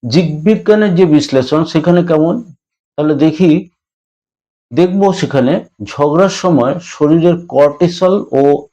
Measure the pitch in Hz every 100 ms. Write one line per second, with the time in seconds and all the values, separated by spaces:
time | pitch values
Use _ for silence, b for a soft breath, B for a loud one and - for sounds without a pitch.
0 | 123 131 165 151 160 220 214 214 208 170
1 | 185 151 147 135 127 151 156 160 160 175
2 | 175 156 156 220 233 - _ _ _ -
3 | 151 147 156 156 180 156 - _ _ _
4 | _ _ _ _ _ _ _ 120 180 190
5 | 196 190 131 135 127 180 - _ 101 -
6 | 147 156 190 190 185 170 190 - - -
7 | 147 165 170 170 - 127 143 143 175 175
8 | 185 196 - 131 139 143 -